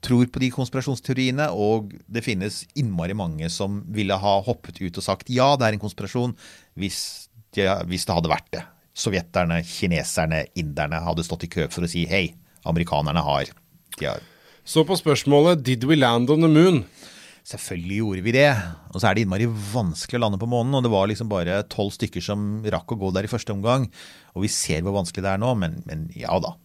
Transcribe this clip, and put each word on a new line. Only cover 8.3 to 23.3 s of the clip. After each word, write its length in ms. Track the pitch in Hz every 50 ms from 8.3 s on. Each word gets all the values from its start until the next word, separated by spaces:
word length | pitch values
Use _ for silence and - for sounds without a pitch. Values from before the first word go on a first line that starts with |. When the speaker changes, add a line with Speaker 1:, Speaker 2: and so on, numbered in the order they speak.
| 78 - - _ -
Speaker 1:
det. 80 | 82 - - _ _ _ _ _
Sovjeterne, 720 | - - - 95 92 85 - - 95 90 85 82 85 85
kineserne, 760 | - - - - 92 85 80 - - - - 80 80 80 78 71 - _
inderne 460 | 90 82 76 71 71 76 76 80 82
hadde 240 | 85 82 82 82 82
stått 220 | - 85 82 - 82
i 20 |
kø 160 | - 87 78 71 -
for 140 | - 87 85
å 20 |
si, 160 | - 87 82
«Hei, 220 | 78 87 98 90 82 - - _ _ _ _ _ -
amerikanerne 560 | 85 85 85 - - 73 76 76 71 82 76
har, 240 | 71 71 71 69 - - - _ _ _ _ _ _ - -
de 80 | 73
har». 160 | 69 50 - - - _ _ _ _ _ _ _ -
Speaker 2:
Så 180 | - 156 160
på 120 | 147 196 170
spørsmålet, 640 | - 160 143 - - 139 143 147 151 170 180 160 123
«Did 240 | 123 131 117 117 135
we 80 | 165 151
land 320 | 131 120 117 120 123 123
on 160 | 151 156 165
the 60 | 165 156
moon?» 300 | 151 170 190 180 135 98 - _ - - - - - - - - _ _
Speaker 1:
Selvfølgelig 520 | - - - - - 98 87 85 90 98 104
gjorde 220 | 113 107 95 92 90
vi 60 | 110 117
det. 140 | 131 143 147 135 113 95 85 82 - - -
Og 80 | - 92
så 120 | 95 107
er 80 | 95 104
det 80 | 117
innmari 200 | 98 92 101 117
vanskelig 720 | 120 113 107 101 101 104 123 113 90 80 - - - - 120
å 60 | 120
lande 160 | 107 101 92
på 60 | 110 117
månen, 240 | 123 120 117 127 139
og 80 | 135 123
det 40 | 120 110
var 120 | 98 95 104
liksom 180 | 110 - 117 110
bare 300 | 104 95 85 87 92 101 104 -
tolv 220 | - - 104 101 -
stykker 300 | - - 101 - 87 87
som 380 | - 104 104 104 101 104 107 110 107 98
rakk 220 | 82 - - 123
å 20 | 107
gå 140 | 98 95 90
der 140 | 92 101
i 20 |
første 240 | 107